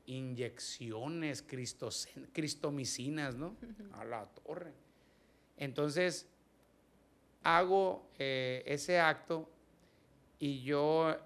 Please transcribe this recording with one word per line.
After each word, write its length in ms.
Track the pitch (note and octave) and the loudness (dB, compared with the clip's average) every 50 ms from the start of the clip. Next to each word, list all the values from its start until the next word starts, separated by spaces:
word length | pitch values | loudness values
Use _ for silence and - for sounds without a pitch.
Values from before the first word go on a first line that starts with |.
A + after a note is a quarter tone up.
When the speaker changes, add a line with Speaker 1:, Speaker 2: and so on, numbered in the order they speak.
| - | -12
Speaker 1:
inyecciones 1400 | - B2+ C3 C3 B2+ B2+ A#2+ A#2+ A2+ - - - - - - B2 A2+ A2 A2 B2 D3 E3+ E3+ D#3+ D3+ C3 - - | -8 -6 -6 -6 -4 -4 -4 -4 -6 -6 -8 -10 -10 -8 -8 -6 -6 -6 -4 -4 -4 -4 -4 -4 -4 -4 -6 -8
cristocen-, 840 | - C3+ B2+ A#2+ - - - B2+ A2 - - - - - C3+ C3+ - | -8 -8 -8 -6 -8 -8 -6 -6 -6 -4 -6 -6 -8 -10 -16 -14 -8
cristomicinas, 1040 | - E3 D3+ D3 - - - D3 C#3+ C#3 B2+ G#2+ - - B2 C#3 D#3 D#3 D3 C3+ A#2 | -4 -4 -2 -2 -2 -2 -2 -2 -2 -2 -4 -4 -4 -4 -4 -4 -2 -2 -4 -4 -4
¿no? 220 | B2 D#3 F3+ A3+ - A#3+ A#3 G#3+ | -6 -6 -8 -10 -12 -14 -14 -14
Speaker 2:
<laughs> 160 | G#3+ G#3+ G2 F#2+ | -14 -16 -14 -12
Speaker 1:
A 120 | G#2 A2+ | -12 -8
la 200 | A#2 A#2+ A2 G2+ | -6 -6 -8 -8
torre. 440 | - - - - - D#3+ F3+ F3 D#3 - - - _ _ _ _ _ _ _ _ _ _ _ _ _ _ | -10 -16 -14 -10 -8 -8 -8 -8 -12 -16 -18 -20 _ _ _ _ _ _ _ _ _ _ _ _ _ _
Entonces, 720 | - C#3+ C3+ B2 D3+ D3 D3+ C#3 F3 F3+ F3+ D#3 - - - _ _ _ _ _ _ _ _ _ _ _ _ _ _ _ _ _ _ _ _ _ _ - | -6 -6 -2 0 2 2 2 4 4 4 2 2 -2 -8 -14 _ _ _ _ _ _ _ _ _ _ _ _ _ _ _ _ _ _ _ _ _ _ 4
hago, 640 | E3 E3 E3+ F#3 F3+ F#3+ G3 F#3+ F#3 - F#3+ - - - | 6 6 6 6 6 6 6 4 4 0 -2 -8 -10 -6
eh, 460 | - C#3 C3+ C3+ C3 C3 B2+ B2+ B2+ - | -4 -2 0 0 0 0 0 -2 -2 -2
ese 340 | C3+ C#3+ C#3+ - - F3+ F3 | -2 -2 -2 0 4 6 6
acto 500 | E3 D#3 D3 - - - E3 D#3+ D#3+ - - _ _ _ _ _ _ _ _ _ _ _ _ _ _ _ _ | 6 6 4 2 -2 -4 -4 -4 -6 -8 -16 _ _ _ _ _ _ _ _ _ _ _ _ _ _ _ _
y 240 | - D#3 C#3+ C#3 C3 | -4 -4 -2 -2 -2
yo, 560 | B2 C3+ D3 C#3+ D3 D3+ D#3+ D#3+ D#3+ D#3+ D#3 - - | -2 0 2 4 4 4 6 6 4 4 2 0 -4